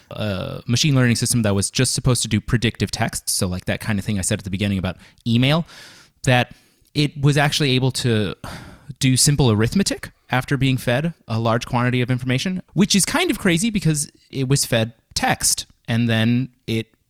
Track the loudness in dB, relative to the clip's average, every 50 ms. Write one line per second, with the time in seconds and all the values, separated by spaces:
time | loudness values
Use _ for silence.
0 | _ -16 -10 -6 -4 -4 -4 -4 -6 -8 -8 -10 -4 -2 0 0 2 2 4 4
1 | 4 4 2 2 0 0 0 0 2 2 2 0 0 -2 0 0 0 0 0 0
2 | 0 2 2 0 0 0 -2 -2 0 0 -2 0 0 0 -2 -2 -4 -4 -2 -2
3 | -4 -4 -4 -6 -6 -4 -4 -2 -2 -4 -4 -6 -4 -6 -6 -4 -4 -4 -4 -4
4 | -2 -4 -4 -4 -2 -2 -2 -4 -4 -6 -4 -2 -2 0 -2 -2 -2 -4 -6 -8
5 | -14 -20 _ _ -2 0 2 4 4 4 2 2 0 -4 -10 -20 -20 -20 -20 -20
6 | -20 _ _ _ 0 2 2 2 2 0 -4 _ _ _ _ _ _ _ -4 -2
7 | -2 -2 -2 0 2 2 4 4 2 2 0 0 0 2 2 2 0 0 -2 -2
8 | 0 0 0 0 0 -2 -4 -8 -12 -14 -14 -14 -16 -18 -20 -20 -20 -18 -8 -2
9 | 0 2 2 4 4 2 4 4 4 4 4 4 2 2 2 0 0 0 -2 -6
10 | -8 -16 -18 _ _ -4 -2 -2 -2 0 -2 0 2 2 0 0 0 -2 -2 0
11 | -2 -4 -6 _ _ -6 -4 -2 0 0 0 0 -2 -2 -2 0 0 2 0 0
12 | 0 0 -2 -2 0 -2 -2 -2 -2 -2 -6 -6 -8 _ 0 0 2 2 4 0
13 | 0 0 0 0 0 0 -2 0 0 0 2 2 0 0 -2 0 0 0 0 0
14 | -4 -8 _ _ _ -12 -6 -4 0 2 2 2 2 0 0 0 0 0 -4 _
15 | _ _ -8 -2 0 0 0 0 0 -2 -2 -2 -4 _ _ _ _ -2 0 0
16 | 2 2 2 2 2 2 2 0 0 -4 _ _ -8 -4 -4 -4 -4 _ _ _
17 | _ _